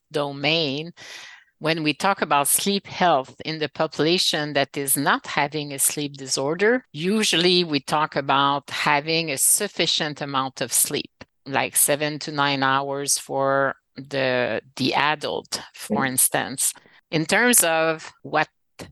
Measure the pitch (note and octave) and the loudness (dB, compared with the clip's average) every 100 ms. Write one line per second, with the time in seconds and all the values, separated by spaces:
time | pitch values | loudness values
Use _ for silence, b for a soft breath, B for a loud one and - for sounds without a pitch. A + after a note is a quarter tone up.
0 | _ D3 C#3+ C#3 C#3+ E3 D3+ C#3 E3 - | _ -4 -4 -2 0 0 0 -4 -8 -14
1 | B B B B B _ D#3 E3 D3+ D3 | B B B B B _ -2 0 0 0
2 | F#3+ G3 F3 C#3+ C#3 - G3+ G3+ - - | 0 0 2 2 4 0 0 -2 -4 0
3 | F3+ D3 C3 - C#3+ D#3+ D3+ - D#3+ - | 4 4 0 -10 -10 -6 -6 -2 -2 0
4 | D3+ F3 - E3 D3 C#3+ C3+ - C#3 D3 | 2 2 2 0 0 0 0 -2 -2 0
5 | D3+ C4 - - C#3+ D3+ D3 C#3 - - | 2 0 0 -2 0 -2 -8 -2 -2 -2
6 | C#3+ C#3+ C3 C3+ C3+ F3 G#3 B3+ - D3 | -6 -8 -6 -2 -2 0 2 0 -4 -6
7 | F3 A3 G3+ E3+ F3 F3+ E3+ C#3+ - D#3 | -2 0 2 2 4 4 2 -2 0 0
8 | D3+ D3+ C#3 C3+ C#3 C#3+ - - D#3 D3 | 0 -2 0 2 2 0 -4 -2 2 2
9 | D#3 D#3+ E3 C3+ - - G#3 - E3 - | 2 -2 0 0 2 2 0 0 0 0
10 | D#3 C#3+ C#3+ C#3 C3+ - A#2+ - - D3 | -2 -4 -4 -2 -2 -4 -2 0 0 -2
11 | - _ - _ - C3+ B2+ - - C#3+ | -6 _ -20 _ -2 0 0 2 2 2
12 | D3+ D3+ - D3 C#3+ C#3 C3+ C3+ C#3 C#3 | 0 -4 -4 0 2 2 2 2 0 -4
13 | C#3 - - C3+ C3+ C#3 C3+ - _ - | -2 -2 -2 0 2 2 0 -2 _ -18
14 | C#3 C3+ C3 B2+ B2 A2 - - C3 - | -6 -2 0 2 0 -2 -8 -2 0 2
15 | C#3+ D3+ C#3 E2+ - - - - - G#3 | 2 0 -4 -6 -6 -10 -12 -16 -4 -2
16 | C3+ C3 - C#3+ G2+ C3+ - b b b | 0 2 2 0 -4 -4 -4 b b b
17 | _ D#3+ D#3+ G3 B3 A#3+ E3+ D#3+ D#3+ D#3 | _ -2 2 2 4 4 4 2 0 -2
18 | - - C3+ D3+ D3+ _ _ - - | -8 -18 -4 -2 -2 _ _ -20 -20